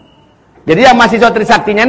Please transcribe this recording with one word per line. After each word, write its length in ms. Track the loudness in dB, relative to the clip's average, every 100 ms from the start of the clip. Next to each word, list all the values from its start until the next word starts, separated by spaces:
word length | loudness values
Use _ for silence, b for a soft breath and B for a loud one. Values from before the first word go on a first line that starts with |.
| _ _ _ _ _ _
Jadi 180 | -4 0
yang 140 | 2 2
mahasiswa 340 | 0 0 0
Trisaktinya 540 | 0 -2 -2 -2 -2